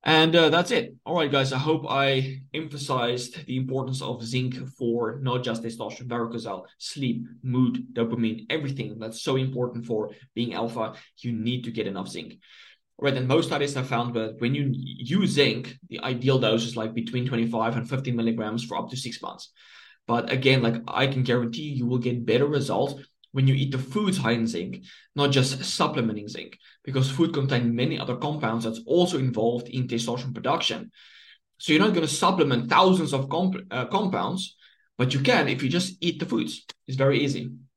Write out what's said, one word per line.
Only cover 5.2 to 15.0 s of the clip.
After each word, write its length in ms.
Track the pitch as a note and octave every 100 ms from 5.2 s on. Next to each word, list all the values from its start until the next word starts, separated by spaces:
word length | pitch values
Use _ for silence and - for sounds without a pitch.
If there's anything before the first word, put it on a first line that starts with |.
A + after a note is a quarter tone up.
| C3 B2
just 200 | B2 A2+
testosterone, 440 | A#2 A2+ G#2+ A2 B2
varicocele, 580 | A#2+ A2+ A#2 G#2+ F#2+ - _
sleep, 460 | - D3 C3 - - -
mood, 460 | C3 B2 B2 - -
dopamine, 520 | A#2+ A#2 A#2 A2+ A2 -
everything 500 | D#3 C#3 C3+ G#2+ A2
that's 240 | A2+ -
so 140 | - C3
important 500 | C3 C#3+ A#2+ A#2 A2+
for 240 | A2 G#2 - - -
being 180 | A2+
alpha. 400 | F#2 A2+ A#2 A2 - - _
You 160 | B2+
need 300 | A2+ A2 B2
to 80 | A#2
get 160 | A2 G2
enough 220 | F#2+ F#2+
zinc. 260 | F2+ D#2+ - _ - - _ _ -
All 60 | C#3
right, 120 | C3+
and 100 | B2+
most 200 | D#3 -
studies 260 | D3 C#3
have 140 | C3+ B2+
found 260 | A#2 B2
that 260 | A#2 A2 -
when 140 | A#2+
you 180 | C#3+ C#3
use 600 | A2+ - -